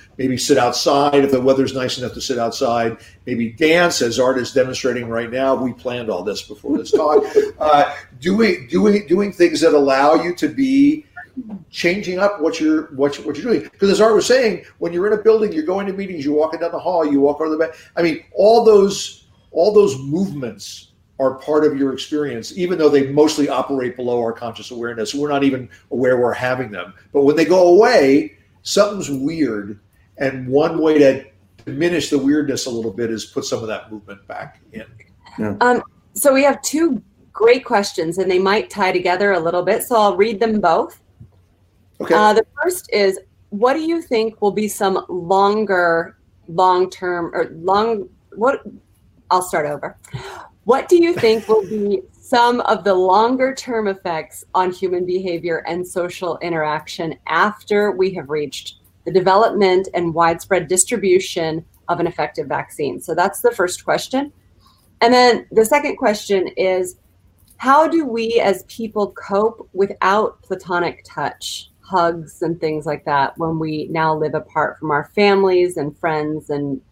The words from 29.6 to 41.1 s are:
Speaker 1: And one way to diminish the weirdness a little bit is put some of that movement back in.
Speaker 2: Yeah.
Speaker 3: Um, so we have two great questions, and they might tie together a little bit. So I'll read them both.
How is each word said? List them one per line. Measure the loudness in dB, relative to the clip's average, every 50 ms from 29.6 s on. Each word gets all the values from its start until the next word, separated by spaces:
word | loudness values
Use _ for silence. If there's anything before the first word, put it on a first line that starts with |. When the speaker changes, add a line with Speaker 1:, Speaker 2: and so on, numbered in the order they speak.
| -8 -10 -14 -16 _ _ _ _ _ _ _ -4
Speaker 1:
And | -4 -4 -4 -4 -6 0
one | 0 2 2 2 0 0
way | 2 4 4 6
to | 6 4 4 2 -4 -14 _ _ _ _ _ _ -14
diminish | -12 -6 -4 -2 -2 -2 -2 -4 -2
the | -2 -2
weirdness | 0 0 0 0 0 -2 -4 -6 -6
a | -6
little | -6 -6 -6 -6 -6
bit | -6 -6 -6
is | -6 -8 -10
put | -10 -10 -10 -8
some | -6 -6 -6 -6
of | -6
that | -8 -10 -10 -14 -18
movement | -20 -18 -20 -20 -20 _
back | -16 -16 -14 -14 -16 -18 _ _ _ -18
in. | -18 -18 -18 -20 -20 _ _ _ _ _ -18 -10 -8
Speaker 2:
Yeah. | -6 -6 -2 0
Speaker 3:
Um, | 2 2 2 2 -2 -8 _ _ _ _ -6
so | 0 2 4 4
we | 4 4
have | 2 2 0
two | -4 -4 -2 0 0 0 0 -2 -6 _ _ _ _ _ -6
great | 2 4 4 4 4 2
questions, | -2 0 0 0 -2 -4 -6 -4 -4 -2 -4
and | -2 0
they | 2 2
might | 2 2 2 0 -2 -4
tie | -4 -2 -2 0 0
together | 0 0 -2 0 0 2 0 0
a | 0
little | 0 0 -2 -2 0
bit. | 0 0 -2 -2
So | 0 2
I'll | 2 4 4 4
read | 2 0 0 0 0
them | 0 0 0 2
both. | 2 2 2 2 0 -4 -8 -18 _ _